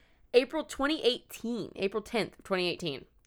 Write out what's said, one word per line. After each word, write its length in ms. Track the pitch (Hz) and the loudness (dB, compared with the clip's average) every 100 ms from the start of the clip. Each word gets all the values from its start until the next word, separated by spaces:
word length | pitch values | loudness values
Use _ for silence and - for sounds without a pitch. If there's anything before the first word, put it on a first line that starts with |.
| _ _ - | _ _ 2
April 300 | - 262 311 | 4 4 2
twenty 380 | - - 269 311 | -4 0 0 2
eighteen, 680 | 233 247 - - 226 233 156 - | 2 0 -4 -10 -6 -4 -6 -2
April 260 | 196 214 | -2 -2
tenth 360 | 202 233 - - | -2 0 -2 -6
of 60 | |
twenty 240 | - 185 180 | -4 0 0
eighteen, 360 | 165 170 135 - _ | -2 -4 -6 -10 _